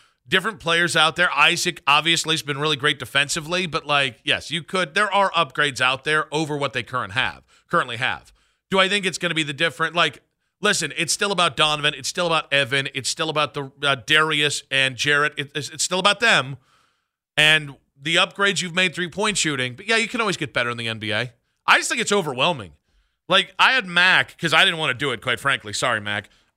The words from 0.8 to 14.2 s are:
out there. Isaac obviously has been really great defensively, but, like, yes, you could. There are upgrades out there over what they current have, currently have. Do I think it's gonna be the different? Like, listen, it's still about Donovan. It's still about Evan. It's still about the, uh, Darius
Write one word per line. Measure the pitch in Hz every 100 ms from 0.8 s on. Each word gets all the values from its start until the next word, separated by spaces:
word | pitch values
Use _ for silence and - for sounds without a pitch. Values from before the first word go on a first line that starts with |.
| 175 165
out | 156 160
there. | 175
Isaac | 139 151 175 175 170 -
obviously | 147 156 165 156
has | 160
been | 123 139
really | 151 147
great | 143 143
defensively, | 123 139 143 170 151 180 185
but, | 156 143
like, | 143 135 120 143
yes, | 117 -
you | 160
could. | 151 190 170 196
There | 208
are | 196 196
upgrades | 165 156 - 147 127
out | 131 131
there | - 156 151
over | 147 156 147
what | 139
they | 127
current | 113 127 104
have, | 107 117 67 _ _ -
currently | 175 135 117
have. | 127 85 - _ _ _ -
Do | 190
I | 190
think | 202 185
it's | -
gonna | 175
be | 160
the | 151
different? | 143 165 156 160 165
Like, | 160 - _ _ _ _
listen, | 202 196 156 135
it's | 165
still | - 208
about | 190 170 143
Donovan. | 156 151 147 139
It's | 131
still | - 175
about | 160 147
Evan. | 139 131 139 139
It's | 135 127
still | - 160
about | 151 147 147
the, | 135 -
uh, | 143 135
Darius | 110 156